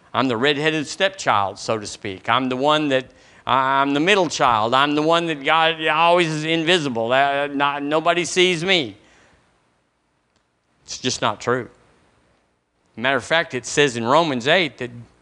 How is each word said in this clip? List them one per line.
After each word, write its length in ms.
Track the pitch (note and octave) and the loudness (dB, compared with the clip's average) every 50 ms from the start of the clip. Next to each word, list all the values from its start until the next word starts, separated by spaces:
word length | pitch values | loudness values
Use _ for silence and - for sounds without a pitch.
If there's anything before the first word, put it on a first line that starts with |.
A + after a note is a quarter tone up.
| _ _ | _ _
I'm 160 | - A2+ B2+ C3 | -4 -2 0 0
the 80 | A#2 | 0
redheaded 500 | A2 C3 D3 D3 C#3 D3+ D#3+ D#3 D#3 C#3 - | 0 0 0 0 0 -2 -2 -2 -2 -6 -6
stepchild, 720 | - - F#3+ F#3+ F#3+ - - C3+ A#2 G2+ G2+ F#2+ G#2 - | -4 -2 -2 -2 -2 -2 -2 0 2 2 0 -2 -6 -8
so 200 | - - A2+ G#2+ | -6 -4 -4 -4
to 80 | G#2 | -6
speak. 420 | F#2+ - - - G2+ F#2+ F#2+ - A#2 | -10 -12 -10 -10 -10 -10 -8 -2 0
I'm 200 | A#2 B2+ C3 B2+ | 0 0 0 -2
the 80 | B2+ | -2
one 320 | B2+ C#3 D3+ D3+ D#3 D3+ C#3+ | 0 0 2 2 0 0 0
that, 180 | C3 C3 B2+ - - - - - - - - | 0 0 -2 -4 -16 -20 -20 -20 -20 -10 -4
I'm 480 | - B2 C3+ C3 C3 C3+ C3+ C#3 C#3+ C#3 | 0 0 0 2 2 2 2 2 2 0
the 60 | C#3+ | 0
middle 280 | D#3+ F#3 G#3 G3 F3 D3 | 2 2 2 2 2 0
child. 460 | - - D3 B2+ A#2 G#2+ A2 A#2 B2+ | 0 2 2 4 4 4 2 2 4
I'm 200 | C3 C#3+ D3 D3 | 2 2 2 2
the 80 | D3+ | 0
one 240 | D3+ D#3+ E3+ E3+ E3+ | 2 2 2 2 0
that 180 | E3 D#3 C#3 C3+ | -2 -4 -4 0
God 400 | D3+ D#3 E3 D#3+ D#3+ E3 D#3 D#3 | 2 2 4 4 2 0 0 -2
always 420 | D#3 D3+ D#3 E3+ E3+ F3 F3+ F3 D#3 | -2 0 2 4 4 4 4 2 0
is 160 | D#3 D3+ D3+ | -2 -4 -2
invisible. 680 | D#3+ E3 E3 D#3+ D#3 F#3 F3 D3 C#3 A#2 A2+ A2+ A#2 | -2 -2 -2 0 2 0 0 0 -2 -2 -2 0 2
Uh, 340 | B2+ C3+ C#3 C#3+ C#3 C#3 C#3+ | 2 2 2 2 0 -2 -4
not, 360 | C#3+ C#3+ C#3 C#3+ C#3+ C#3+ D3 | -4 -2 -2 0 0 -2 -2
nobody 420 | C#3+ C#3+ D3+ D#3+ D#3+ E3+ E3+ F3 E3+ | -4 -2 -2 0 0 0 0 0 -2
sees 400 | - - F3+ F3+ F#3 F3+ D#3 E3+ | -2 0 2 2 2 0 -2 -2
me. 320 | F#3+ F#3+ E3+ C3+ G#2 G2+ - _ _ _ _ _ _ _ _ _ _ _ _ _ _ _ _ _ _ _ _ _ _ _ _ _ _ _ _ _ _ _ _ _ _ _ _ _ | 0 0 0 -2 -4 -10 -16 _ _ _ _ _ _ _ _ _ _ _ _ _ _ _ _ _ _ _ _ _ _ _ _ _ _ _ _ _ _ _ _ _ _ _ _ _
It's 140 | - - - | -16 -12 -6
just 240 | - B2+ - - | -4 -4 -4 -2
not 180 | C3+ A2+ G#2 - | -2 -4 -4 -4
true. 300 | - A#2+ B2 C3 A2 - - _ _ _ _ _ _ _ _ _ _ _ _ _ _ _ _ _ _ _ _ _ _ _ - | -4 -4 -2 -2 -4 -10 -16 _ _ _ _ _ _ _ _ _ _ _ _ _ _ _ _ _ _ _ _ _ _ _ -10
Matter 200 | A2+ A#2 C3+ C#3 | -4 -2 0 0
of 80 | B2 G#2 | 0 0
fact, 300 | - D#3+ E3 E3 E3 C3 | 0 0 0 0 -2 -6
it 100 | B2 - | -8 -8
says 320 | - - D3+ D3 C#3 A2+ | -4 0 2 2 2 2
in 80 | A#2+ A2+ | -2 0
Romans 440 | A#2 C#3 D#3+ E3+ D#3 C3 A#2+ A2 C#3+ | 2 4 4 4 2 -2 -2 0 2
eight 300 | E3 F#3+ E3+ C#3 - - | 2 2 0 -2 -6 -10
that, 120 | C3 A#2+ A#2+ A#2+ A#2 - _ _ | -10 -10 -12 -14 -20 -20 _ _